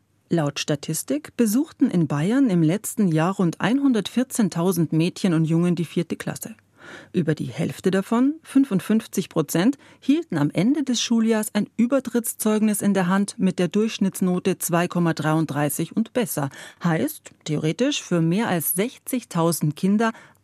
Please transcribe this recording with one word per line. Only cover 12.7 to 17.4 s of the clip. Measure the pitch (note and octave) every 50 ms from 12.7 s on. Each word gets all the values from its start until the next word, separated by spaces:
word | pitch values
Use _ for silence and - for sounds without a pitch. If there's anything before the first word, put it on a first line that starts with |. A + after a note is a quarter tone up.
| G#3 -
in | - G3+ G3
der | F#3+ F3+
Hand | F3 F#3+ G3 G3+ - - -
mit | F#3+ F#3 F3+
der | - F3+ E3+
Durchschnittsnote | - G#3 A3 A3+ - - G3 F#3 - - F#3+ F3+ F3+ F3+ - G3 E3+
zwei | - - - E3+ E3+ F3+ E3+
Komma | - F3+ E3+ E3 D#3+
dreiunddreißig | - D3+ D#3 D#3 D#3+ D#3+ - C#3+ D3 D3 C#3+ - - E3+ - -
und | G#3 A3+ -
besser. | - B3+ A3 - - - C#3+ C#3 - - - - - - -
Heißt, | F3 D#3+ E3 A#3+ D#4+ - - - - _ _